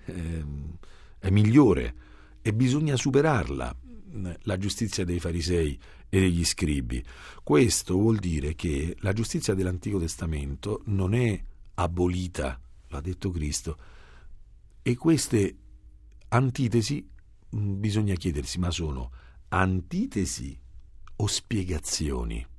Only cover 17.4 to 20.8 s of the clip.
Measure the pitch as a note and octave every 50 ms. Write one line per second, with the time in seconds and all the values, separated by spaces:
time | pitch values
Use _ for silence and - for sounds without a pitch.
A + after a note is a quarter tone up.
17.4 | - - - G#2+ G#2 G2+ G2 G2 G#2 A2 G2+ G#2+ G#2+ G2+ F#2+ E2+ - F#2 E2 D2
18.4 | C2+ - - F2 F2+ F2 E2 D#2+ E2+ D#2 C#2+ C2 B1 B1 - - - - - -
19.4 | - - - F#2 F#2 F#2 F#2 F#2 F2 F2+ - F3+ A3+ C#4 - G#2+ F#2+ - - -
20.4 | A#1 C2+ - - - - - -